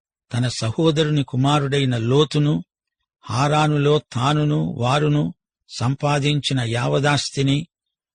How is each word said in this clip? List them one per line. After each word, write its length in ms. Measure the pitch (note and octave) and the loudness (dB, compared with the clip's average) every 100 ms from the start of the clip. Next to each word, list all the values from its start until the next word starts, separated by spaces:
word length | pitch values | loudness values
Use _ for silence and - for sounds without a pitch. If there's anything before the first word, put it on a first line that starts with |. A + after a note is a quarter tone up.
| _ _ - | _ _ -8
తన 140 | A#2+ B2 | -2 -2
సహోదరుని 760 | - A2+ A2 E3 D3+ D3+ D3+ | -2 -4 0 0 2 0 0
కుమారుడైన 720 | C3+ B2+ C#3 D3 C#3 C#3+ C3 A#2+ | 0 0 2 2 0 0 0 0
లోతును, 680 | A#2 C#3 D#3 D3+ D3 E3 - _ _ _ _ _ | 2 2 2 2 0 0 -6 _ _ _ _ _
హారానులో 800 | - A2+ C#3+ D3+ D3+ D3 C#3+ D3 - | -8 -2 0 2 2 2 2 2 0
తానును 440 | A#2 C3 D3+ D3+ D3+ | -2 0 2 0 0
వారును 800 | D3+ A#2 A#2+ D3 D3+ D3 E3 - _ _ _ - | -2 -2 0 0 2 0 -2 -6 _ _ _ -6
సంపాదించిన 840 | A#2 C#3 D3 D3 C#3+ D3 - C3+ | -4 -2 -2 0 0 -2 -2 -2
యావదాస్తిని, 1040 | A#2 A#2 C3+ D3 C#3+ C#3+ - - C3+ C#3+ E3+ _ _ _ _ | -2 -2 0 0 2 0 -2 -2 0 0 -4 _ _ _ _